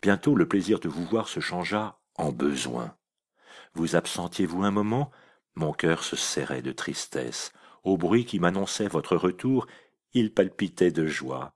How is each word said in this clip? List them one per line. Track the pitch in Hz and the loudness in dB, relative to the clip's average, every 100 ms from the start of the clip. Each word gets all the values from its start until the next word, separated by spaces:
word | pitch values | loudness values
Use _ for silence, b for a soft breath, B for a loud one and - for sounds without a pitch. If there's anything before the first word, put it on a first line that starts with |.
Bientôt | 95 98 - | 4 2 4
le | 135 85 | 4 4
plaisir | 98 92 98 | 2 2 0
de | 87 | 0
vous | 80 | -6
voir | 87 110 107 | -2 -2 -2
se | - | -6
changea | - 90 85 104 107 - _ | -4 -4 -2 -4 -4 -10 _
en | - 80 | -4 -4
besoin. | 62 71 67 64 60 58 - _ _ _ B B B B | 0 0 0 -4 -6 -8 -12 _ _ _ B B B B
Vous | - 82 | -4 2
absentiez-vous | 82 - - 87 - 87 87 | 2 0 -6 -6 -2 -2 2
un | 101 | 0
moment, | 101 104 117 143 b b b _ | 2 0 0 -2 b b b _
mon | - 80 | -4 -4
cœur | 78 85 82 | 0 2 2
se | - - | -2 -4
serrait | - - 69 65 | -4 -4 -4 -4
de | 64 | -6
tristesse. | 65 - 71 - - 62 - - b b b | -8 -8 -8 -6 -6 -6 -8 -12 b b b
Au | 92 95 | 0 2
bruit | 85 113 | 4 4
qui | 117 98 | 2 2
m'annonçait | 85 95 98 - 104 | 2 2 -2 -2 0
votre | 80 - 85 | 0 2 2
retour, | 90 90 127 131 - B B B _ | 2 0 0 0 -2 B B B _
il | 123 110 | 0 2
palpitait | - 95 - 95 - 90 | 2 2 0 -6 2 2
de | 80 78 | 4 -2
joie. | 73 65 65 67 | -2 -6 -8 -10